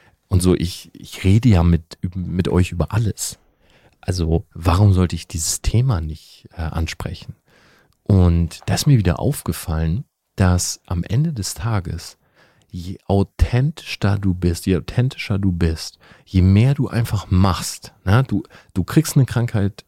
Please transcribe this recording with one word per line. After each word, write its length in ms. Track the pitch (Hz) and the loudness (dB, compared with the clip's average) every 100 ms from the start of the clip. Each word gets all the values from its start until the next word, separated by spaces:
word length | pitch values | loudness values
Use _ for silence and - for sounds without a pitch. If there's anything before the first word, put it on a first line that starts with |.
| _ _ _ | _ _ _
und 140 | 95 | 2
so, 120 | 92 | 4
ich, 360 | 87 87 - - | 2 0 -6 -18
ich 300 | - - - | -20 -20 -4
rede 240 | 95 104 120 | 2 4 6
ja 140 | 90 | 4
mit, 360 | 85 82 - - 90 | 4 2 -2 -10 -10
mit 340 | 92 85 87 87 | -8 -6 -2 0
euch 240 | 90 92 | 2 0
über 200 | 90 - | -2 -2
alles. 460 | 107 110 - - - _ _ _ _ _ _ | -2 -2 -4 -10 -12 _ _ _ _ _ _
Also 460 | - 90 78 82 - | -8 -4 0 -2 -2
warum 420 | - 85 90 104 | -4 -2 4 4
sollte 200 | 92 87 | 4 0
ich 140 | 85 - | -4 -8
dieses 320 | 85 80 - | -8 -6 -4
Thema 400 | - 110 131 87 | -2 0 0 -2
nicht, 480 | 78 76 - - - | -6 -10 -18 -20 -20
äh, 80 | - | -10
ansprechen? 760 | 82 82 82 - - 82 - - _ _ _ _ _ _ | -6 -4 -6 -6 -10 -10 -16 -20 _ _ _ _ _ _
Und 580 | - 95 90 85 82 - - | 2 4 6 4 0 -4 -4
da 80 | |
ist 120 | 87 156 | -2 4
mir 120 | 127 | 4
wieder 220 | 90 - | 4 0
aufgefallen, 840 | 123 143 - 85 - 78 80 92 - _ _ | -2 -4 -6 -6 -4 -2 0 -2 -6 _ _
dass 460 | - 92 90 - - _ | 0 2 2 -2 -8 _
am 180 | 87 | -6
Ende 300 | - 117 165 | -2 -2 -2
des 180 | 127 - | -4 -8
Tages, 640 | - 110 107 82 85 - - _ _ _ _ _ | -6 -4 -4 -4 -10 -12 -20 _ _ _ _ _
je 260 | 90 87 95 - | -12 -12 -12 0
authentischer 1120 | 98 95 - - 120 143 - - - 101 101 | 0 0 0 0 2 0 -4 -14 -4 -2 0
du 160 | 98 | -2
bist, 320 | 90 87 82 - | 0 0 0 0
je 100 | 90 | -2
authentischer 640 | - - 127 - - 98 | -2 -2 -2 -4 -6 -2
du 140 | 98 | 0
bist, 460 | 87 85 80 - - _ - | 0 -2 -2 -10 -18 _ -20
je 180 | _ 95 | _ 2
mehr 320 | 92 98 127 | 4 6 4
du 140 | 139 120 | 2 -2
einfach 420 | 117 117 104 - | -2 -2 -4 0
machst, 640 | 92 98 - - - - _ | 2 2 0 -6 -12 -18 _
ne? 180 | 95 113 135 | 0 2 2
Du, 160 | 101 - - _ | -4 -6 -18 _
du 120 | - | -6
kriegst 320 | 87 156 156 147 | 0 0 2 2
eine 100 | 127 | 2
Krankheit 580 | 120 117 107 101 - | 0 -2 0 -2 -4